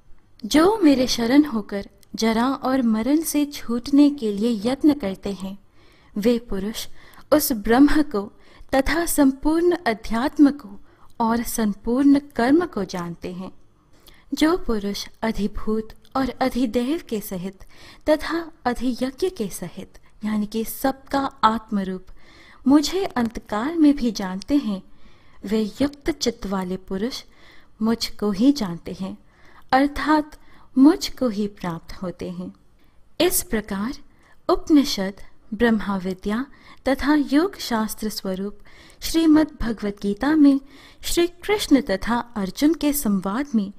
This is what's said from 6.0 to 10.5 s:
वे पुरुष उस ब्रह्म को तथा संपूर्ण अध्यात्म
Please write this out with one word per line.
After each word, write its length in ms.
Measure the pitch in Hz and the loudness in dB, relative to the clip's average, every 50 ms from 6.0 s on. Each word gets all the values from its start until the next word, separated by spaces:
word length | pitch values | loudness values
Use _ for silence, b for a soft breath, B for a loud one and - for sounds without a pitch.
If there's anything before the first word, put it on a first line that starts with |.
| b b b | b b b
वे 240 | 208 196 240 240 233 | -2 2 2 2 2
पुरुष 460 | 233 - 208 190 185 208 226 - - b b b b b b b b - - | 0 -4 -6 -4 -4 -6 -6 -8 -10 b b b b b b b b 2 2
उस 200 | 302 294 - 269 | 2 2 2 -2
ब्रह्म 500 | 214 202 220 226 247 285 285 - 311 294 | -2 0 2 6 6 6 6 6 4 2
को 180 | 294 - 202 196 220 b b b b b b b - - | 0 -2 -6 -6 -8 b b b b b b b -2 0
तथा 300 | 269 269 - - 330 339 | 0 0 0 0 -2 -2
संपूर्ण 720 | 320 - - 285 269 269 269 - 294 311 339 339 349 349 - - | 0 2 4 4 4 4 2 0 0 2 2 2 2 2 0 0
अध्यात्म 640 | 233 220 202 - - 220 226 247 311 - - 302 277 | -4 -4 -4 -4 -4 -4 -2 -2 -2 4 6 6 6